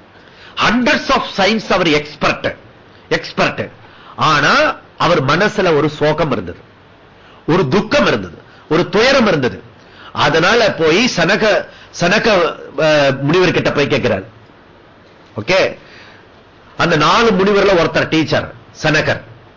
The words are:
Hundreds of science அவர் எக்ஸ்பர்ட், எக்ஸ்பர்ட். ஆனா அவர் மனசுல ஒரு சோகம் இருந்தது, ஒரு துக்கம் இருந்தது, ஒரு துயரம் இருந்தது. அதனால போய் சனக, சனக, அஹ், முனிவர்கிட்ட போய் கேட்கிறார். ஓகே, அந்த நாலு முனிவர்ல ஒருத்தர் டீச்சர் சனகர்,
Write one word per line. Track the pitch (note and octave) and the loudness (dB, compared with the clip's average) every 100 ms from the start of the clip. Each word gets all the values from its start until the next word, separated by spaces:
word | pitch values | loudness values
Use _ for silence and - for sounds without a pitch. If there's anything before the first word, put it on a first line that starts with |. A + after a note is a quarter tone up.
| - - - - - - | -20 -20 -20 -20 -16 -4
Hundreds | - A#3 B3 C#4+ - | -2 0 2 0 0
of | C4 - - | -2 -2 -2
science | G3 A3 - | 0 0 0
அவர் | G3+ E3+ | 0 2
எக்ஸ்பர்ட், | D3 D3 - F#3 G#3+ A#2+ - - - - - - | 0 -2 -4 -4 -4 -6 -8 -14 -20 -20 -20 -6
எக்ஸ்பர்ட். | - - - D#3+ - G2 - - - - - | -4 -4 -4 -4 -4 -10 -14 -20 -20 -18 -2
ஆனா | C#3 D3 D3 B3+ D4+ - - - | 0 2 2 2 0 -2 -12 -4
அவர் | D#3 E3+ | 0 0
மனசுல | C3 D#3+ G#3 G3+ F#3 D3+ | 2 0 0 0 0 2
ஒரு | D3+ | 0
சோகம் | D3 D3+ D3+ E3 | 0 -2 0 -2
இருந்தது, | A#2 F2 F2 - - - - - - - - - | -4 -6 -14 -20 -20 -20 -20 -20 -20 -20 -10 -2
ஒரு | E3 D3 | 0 0
துக்கம் | F3 G#3+ D4 F#3+ | 0 0 0 0
இருந்தது, | B2+ F2+ - - - - | -2 -4 -14 -20 -18 -4
ஒரு | D#3+ E3+ | -2 0
துயரம் | G3 B3 C#4 G#3+ | 0 2 2 2
இருந்தது. | D#3+ B2 F#2 - - - - - | 0 -2 -4 -14 -20 -20 -20 -12
அதனால | - C#3 D#3+ F3 A#3 G#3 | -2 0 2 2 2 2
போய் | - D#3+ F3 B3 | 2 2 2 0
சனக, | G#3 E3+ G3+ G#3+ F3 - - - | 0 0 0 2 0 -2 -12 -20
சனக, | - F3 G#3 A3 G3 - - - - | -4 0 0 2 2 0 -4 -10 -2
அஹ், | D#3 D3+ C#3 C3+ | 2 2 2 0
முனிவர்கிட்ட | C#3 F3+ F3+ D3+ C#3+ | 0 2 2 0 -2
போய் | D3 C#3 | -2 0
கேட்கிறார். | C#3 A2 G2 - - - - - - - - - - - - | 0 0 -2 -6 -18 -20 -20 -20 -20 -20 -20 -20 -20 -16 -10
ஓகே, | A2 F#3 C3+ - - - - - - - - - - - | -2 0 0 -4 -18 -20 -20 -20 -20 -20 -20 -20 -14 -4
அந்த | E3 D#3+ | 0 2
நாலு | D3+ G3+ A#3 | 2 2 2
முனிவர்ல | F#3 G3 G3+ G3 F#3 | 2 2 2 2 2
ஒருத்தர் | D#3 E3 C3 | 0 -2 -2
டீச்சர் | D#3+ D3 C3+ - - - - | 0 0 -2 -4 -12 -20 -6
சனகர், | D#3 D3+ D3 - - - - | -2 0 -2 -4 -8 -20 -20